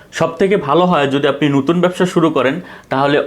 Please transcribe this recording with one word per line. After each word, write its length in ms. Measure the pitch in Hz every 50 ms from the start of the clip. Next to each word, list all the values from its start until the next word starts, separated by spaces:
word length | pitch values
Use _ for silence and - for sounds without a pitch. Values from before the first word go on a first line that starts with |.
| - -
সব 260 | - - 165 165 - -
থেকে 200 | 202 185 208 190
ভালো 280 | - 139 143 165 180
হয় 220 | 180 180 151 139 135
যদি 200 | 131 143 143 143
আপনি 220 | 135 - 156 143
নতুন 320 | 143 139 135 151 170 180
ব্যবসা 240 | 175 180 180 - 185
শুরু 240 | 180 - 175 160 160
করেন, 320 | 156 139 123 131 143 180 - - - - - -
তাহলে 340 | 131 135 139 139 147 143 -